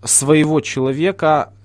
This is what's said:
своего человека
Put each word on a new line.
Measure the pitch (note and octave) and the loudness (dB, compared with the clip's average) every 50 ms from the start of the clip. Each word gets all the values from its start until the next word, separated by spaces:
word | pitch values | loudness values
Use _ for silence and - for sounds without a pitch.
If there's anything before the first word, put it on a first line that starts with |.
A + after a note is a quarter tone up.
| - | -4
своего | - - - C3+ C#3+ D#3 D#3 D3+ D3+ D#3 D3 | -2 0 0 2 4 4 4 2 2 0 -2
человека | D3 - - C3+ C3 C3 C3+ D3 E3 G3 F#3 - E3 D#3 D3+ D3 - - - - | -2 -4 -4 -4 -4 -4 -2 -2 -2 -4 -2 -2 0 0 2 0 0 -4 -10 -20